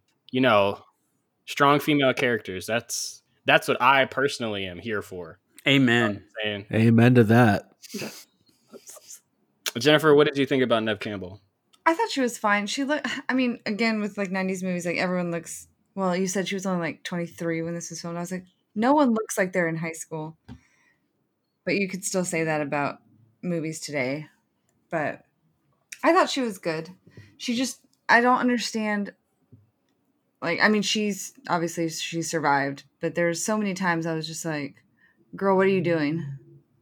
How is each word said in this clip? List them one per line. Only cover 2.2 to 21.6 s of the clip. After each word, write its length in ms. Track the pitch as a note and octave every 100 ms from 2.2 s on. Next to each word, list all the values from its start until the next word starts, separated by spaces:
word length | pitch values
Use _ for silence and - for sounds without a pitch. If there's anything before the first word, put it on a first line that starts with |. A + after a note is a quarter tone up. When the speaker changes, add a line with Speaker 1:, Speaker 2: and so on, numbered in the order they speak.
| B2+ A2+ - F#2 -
Speaker 1:
That's, 540 | A2+ - - - - _ _
that's 240 | - D3+ -
what 140 | B2
I 240 | B2 C#3 B2
personally 580 | - C#3 - A#2 G2+
am 140 | F#2+ F2+
here 240 | A2+ G#2
for. 360 | - F#2 E2 - _ _ C#3+
Speaker 2:
Amen. 360 | C#3 B2+ A#2+
Speaker 1:
You 120 | A2
know 0 |
what 80 | G2 - A2 G#2+ G2+
I'm 100 | G2+
saying? 160 | G#2+ A#2
Speaker 3:
Amen 260 | A2+ A#2+ B2
to 80 |
that. 460 | G#2+ A#2 A#2 G2 - _ - - - - - _ _ _ _ - - - - - _ _ _ _ - A#2+
Speaker 1:
Jennifer, 360 | C#3 D3+ D#3
what 120 | D3 D3+
did 100 | C#3
you 80 | C3
think 160 | C3+
about 200 | A#2+ A2+
Neve 160 | A2 G#2
Campbell? 400 | A2 G2+ F#2 G2+ _ _ _ _ E4
Speaker 4:
I 80 |
thought 160 | E4 A4
she 100 | C#4
was 180 | B3 -
fine. 280 | G#3+ G3+ G3+
She 180 | C#4
looked, 220 | C4+ D4+ A#3+ C4 -
I 60 |
mean, 240 | B3+ B3 - -
again, 340 | G3+ A3+ G#3+
with, 160 | G#3 G3+
like, 140 | G3
nineties 320 | F#3+ F#3+ F#3+
movies, 240 | F#3 F3 F3
like, 100 | -
everyone 340 | F3+ F3+ F3
looks, 380 | E3+ E3 - - _ _
well, 220 | G3 F#3 F3+
you 100 | F#3+
said 220 | G3+ F#3
she 60 |
was 100 | G3 F#3+
only, 140 | F3+
like, 220 | D#3+ -
twenty-three 600 | - F3 E3+ - E3+ E3
when 120 | E3
this 160 | E3+ E3+
was 100 | D#3+
filmed. 160 | E3+ E3+
I 40 |
was 120 | F3
like, 120 | F3+ - _ _
no 200 | G#3 A#3+
one 180 | D4+ C4
looks 220 | A3 A3 -
like 160 | F#3
they're 160 | F#3 E3
in 80 | E3
high 160 | E3
school. 440 | D#3+ - D#3+ D#3 D#3+ - - _ _ _ _ _ _ _ _ _ _